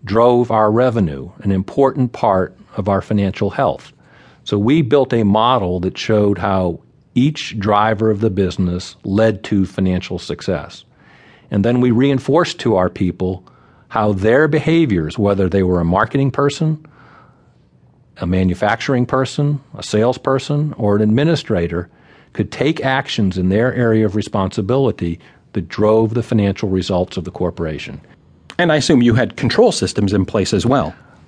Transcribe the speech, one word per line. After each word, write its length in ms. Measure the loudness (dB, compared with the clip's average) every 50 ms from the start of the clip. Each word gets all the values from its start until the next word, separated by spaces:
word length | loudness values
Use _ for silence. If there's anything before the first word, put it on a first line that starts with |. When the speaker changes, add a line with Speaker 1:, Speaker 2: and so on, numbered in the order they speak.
| -8
Speaker 1:
drove 460 | -2 0 4 4 4 4 4 2 2
our 200 | 2 2 2 2
revenue, 600 | 2 2 2 2 2 0 -2 -2 -2 -6 -12 -14 -16 -8
an 120 | -4 -2
important 600 | 0 0 -2 -4 0 2 2 2 2 0 -2 -2 -2
part 420 | -2 0 2 2 2 0 -2 -6 _ -20 _ -10
of 100 | -6 -2
our 140 | 0 0 -2
financial 480 | 0 -2 -2 0 0 0 -2 -2 -4 -4
health. 420 | -2 0 -2 -2 -2 -4 -10 -20 _ _ _ _ _ -20 -20 -20 -20 _ _
So 160 | -4 -2 0
we 240 | 0 2 2 2 2
built 280 | 2 2 2 2 2
a 120 | 0 0 2
model 560 | 2 2 2 2 2 2 0 0 -2 -4 -2
that 180 | -4 -4 -6
showed 400 | -6 -2 0 2 2 2 2 0
how 440 | 0 0 -2 0 0 0 -2 -4 -6 _ _ _ _ _ _ _
each 420 | 0 0 0 0 -4 -12 -10 -8
driver 540 | -4 -2 0 2 2 2 2 0 0 0 0
of 80 | 0 2
the 100 | 0 -2
business 680 | 0 0 -2 -2 0 -2 -2 -2 -2 -4 -8 -10 -18 _ _
led 400 | -2 0 2 2 2 0 -2 -4
to 200 | -2 0 0 0
financial 540 | 0 -2 -2 0 0 0 -2 -4 -6 -10 -10
success. 680 | -8 -8 -10 -8 -4 -4 -4 -4 -6 -10 -18 -20 -20 _ _ _ -20 -20 -20 -20 -20 -20 -20 -20 _ _
And 160 | -2 0 0
then 160 | 2 2 2
we 80 | 2 2
reinforced 720 | 2 2 2 2 0 0 0 0 2 2 2 0 -4 -4
to 160 | -2 0 2
our 160 | 2 0 0
people 520 | -2 -2 -2 -2 -2 -4 -4 -6 -6 -6 -12 -20 _ _ _ _ _ _ _
how 260 | _ -4 -2 0 0 0
their 340 | 0 2 2 4 4 4
behaviors, 720 | 2 2 0 0 2 2 2 2 2 2 0 0 -2 -2
whether 320 | -2 0 0 2 2 0 0
they 140 | 2 0 0
were 160 | 2 0 0
a 60 | 2
marketing 440 | 2 2 2 2 2 0 0 0 0
person, 560 | 0 0 0 0 0 0 -2 -2 -2 -4 -8 -20 _ -20 -20 -20 -20 -20 -20 -20 _ _ _ _ _ _ _ _ _ _ _ _ _ _ _ _ _
a 100 | -8 -4
manufacturing 800 | -2 0 2 2 0 0 0 0 0 0 0 0 -2 0 0 0
person, 520 | 0 0 -2 -2 -2 -2 -2 -2 0 -2 -4 -6 _ -16
a 80 | -14
salesperson, 920 | -10 -2 0 2 2 2 0 0 -2 0 0 0 -2 -2 -2 -2 -2 -4 -4
or 220 | -2 0 2 2
an 60 | 2
administrator, 880 | 2 2 2 2 2 2 0 0 -2 -2 -2 -2 -2 -2 -4 -6 -6 -8 _ _ _ -20 -20 -20 -20 _ _
could 180 | -4 -4 -4
take 280 | -2 -2 -2 -2 -2 -2
actions 540 | -2 -2 -2 -2 -2 -4 -2 -2 0 0 0
in 140 | 0 0 0
their 240 | 2 2 2 0 0
area 320 | 0 0 2 2 2 2
of 100 | 2 0
responsibility 1040 | -2 -6 -4 -2 -2 -2 -2 -2 -4 -4 -2 0 0 0 0 0 -2 -4 -6 -6 -8 -12 -20 -20 _ _ _ _
that 140 | -8 -8
drove 460 | -8 -4 0 2 4 4 4 2 2 0
the 80 | -4
financial 480 | -4 0 0 2 2 2 0 -2 -4 -2
results 480 | -2 -2 -2 0 0 -2 -2 -2 -4
of 60 | -8 -8
the 80 | -8
corporation. 680 | -8 -4 -6 -4 -4 -4 -6 -6 -6 -8 -10 -12 -14 -16 -18 -20 -20 _ _ _ _ _ _ -12 -4 -2
Speaker 2:
And 120 | 0 2
I 40 | 2
assume 260 | 0 2 2 2 4
you 140 | 4 4 4
had 220 | 2 0 -2 -4
control 340 | -4 -4 -2 2 4 4 4
systems 420 | 2 0 -4 -4 -2 -2 -2 0 2
in 120 | 0 0
place 280 | 0 0 -2 0 0 0
as 140 | 0 2
well. 260 | 2 0 0 0 -4 -8 -12 -20 -20 -20 -20 -20